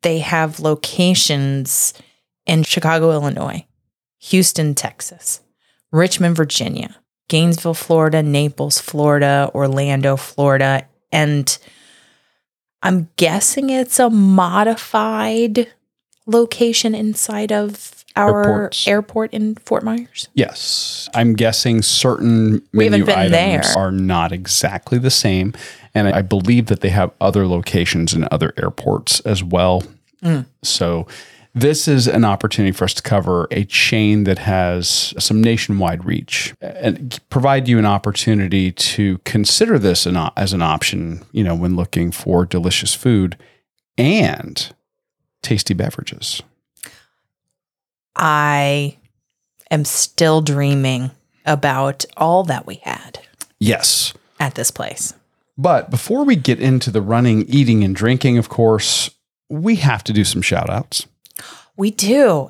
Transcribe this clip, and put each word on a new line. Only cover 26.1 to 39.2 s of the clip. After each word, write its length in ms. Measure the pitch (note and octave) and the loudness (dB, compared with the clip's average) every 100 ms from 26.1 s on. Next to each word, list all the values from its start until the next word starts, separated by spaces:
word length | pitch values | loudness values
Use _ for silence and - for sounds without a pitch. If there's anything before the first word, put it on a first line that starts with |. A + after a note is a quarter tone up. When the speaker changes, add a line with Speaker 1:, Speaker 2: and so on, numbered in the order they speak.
| F#2+ | 2
Speaker 2:
believe 420 | F#2+ G2+ F#2 A#2+ A2+ | 0 0 2 2 2
that 140 | G2+ | 0
they 80 | F#2+ | 0
have 220 | F#2 F2+ _ | 2 0 _
other 260 | F#2+ G2+ F#2 | 0 2 0
locations 680 | F2 E2+ F#2+ F2+ - E2 | 0 -2 -2 0 0 0
in 140 | E2 - | -2 -2
other 220 | - E2 - | -2 -2 -2
airports 640 | F2 - - G1+ - - | -6 -4 -4 -2 -2 -4
as 220 | - G2 | 0 -2
well. 400 | F2+ F2 F#2 F2+ - - _ _ | 0 0 2 0 -2 -14 _ _
Speaker 1:
Mm. 220 | E3+ D3+ B2 _ | -2 -2 -4 _
Speaker 2:
So 420 | - - E2+ E2+ E2 - - - _ | -6 -2 -2 -2 -6 -14 -20 -20 _
this 340 | A#2+ C3+ D3+ - | 0 2 2 2
is 200 | C#3+ A#2 | 2 4
an 180 | - A2+ | 4 2
opportunity 460 | G2 G#2+ - G2 | 2 -2 0 0
for 140 | F#2 F#2 | 0 -2
us 80 | - | -2
to 80 | |
cover 440 | - G2+ E2+ F2 E2 | 0 0 2 0 0
a 140 | - G2+ | -2 -2
chain 580 | - - A2+ G#2+ G#2 | 0 0 2 4 4
that 160 | G2 F#2 | 2 0
has 760 | - F#2+ F2+ F2+ F2 - - - | 0 0 0 -2 -2 -4 -4 -4
some 240 | - A2 | 0 2
nationwide 600 | A2+ A2+ - G2+ F2+ E2+ F2+ | 4 2 0 0 0 -2 -4
reach 500 | E2 - - - - | -6 -4 -6 -6 -10
and 600 | - - A#2 F#2 B2+ A2+ _ | -16 -4 -2 -2 -8 -12 _
provide 380 | C#3 C3+ C3+ B2 | 0 2 2 4
you 100 | A#2 | 4
an 80 | G#2+ | 4
opportunity 840 | G2+ - G2 - G#2+ F#2+ G2 F#2 | 2 -2 -4 0 0 2 0 0
to 480 | F2 - - G2+ F#2 | -2 -4 0 0 -2